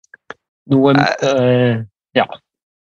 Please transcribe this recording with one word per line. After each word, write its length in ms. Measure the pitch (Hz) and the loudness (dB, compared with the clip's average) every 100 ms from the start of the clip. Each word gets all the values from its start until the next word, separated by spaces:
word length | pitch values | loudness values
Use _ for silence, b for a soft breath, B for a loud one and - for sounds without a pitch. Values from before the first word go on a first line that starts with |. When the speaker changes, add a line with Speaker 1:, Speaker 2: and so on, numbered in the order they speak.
| _ - - - _ _ - | _ -20 -20 -20 _ _ -2
Speaker 1:
Noe, 260 | 135 139 | 0 2
Speaker 2:
Eh, 380 | 139 - - 139 | 2 0 -2 -2
Speaker 1:
eh, 500 | 135 123 123 123 110 110 _ _ | 0 0 2 0 -2 -6 _ _
ja. 120 | 131 - - _ _ _ _ | -4 -4 -6 _ _ _ _